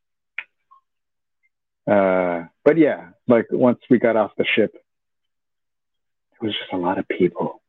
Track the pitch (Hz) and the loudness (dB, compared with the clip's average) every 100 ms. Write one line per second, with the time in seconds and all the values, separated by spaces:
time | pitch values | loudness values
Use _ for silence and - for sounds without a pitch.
0 | _ _ _ - - _ _ _ _ _ | _ _ _ -18 -18 _ _ _ _ _
1 | _ _ _ _ _ _ _ _ - 101 | _ _ _ _ _ _ _ _ -2 0
2 | 95 92 90 85 82 _ 143 160 139 92 | 2 0 -2 -4 -10 _ 2 4 2 0
3 | - _ - 117 - 131 127 113 - 117 | -12 _ 0 0 2 0 0 0 0 2
4 | 117 110 101 - - - 101 - _ _ | 2 0 -2 -4 -2 0 -2 -4 _ _
5 | _ _ _ _ _ _ _ _ _ _ | _ _ _ _ _ _ _ _ _ _
6 | _ _ _ - 110 - - 92 90 98 | _ _ _ -10 -8 -8 -8 -6 -4 -4
7 | - - - - - - | -6 -2 -2 -2 -8 -10